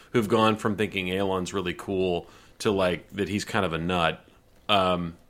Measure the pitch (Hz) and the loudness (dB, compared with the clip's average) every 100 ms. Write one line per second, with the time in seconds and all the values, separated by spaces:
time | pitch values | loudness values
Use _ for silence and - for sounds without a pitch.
0 | - 127 104 113 110 107 117 95 101 95 | -4 -2 2 4 4 2 0 -2 -2 -2
1 | 90 95 98 95 87 98 90 85 - 95 | -2 -2 0 -2 -2 -4 -4 -6 -4 0
2 | 92 87 - - - - 113 98 92 85 | 0 0 -4 -16 -20 -4 0 2 2 0
3 | - 95 90 101 - 110 92 80 85 90 | -6 -6 -2 -2 -2 -2 -2 -2 -2 2
4 | 82 80 - - _ _ - 101 92 90 | 0 0 -10 -20 _ _ 0 2 4 0
5 | 85 82 _ | -2 -10 _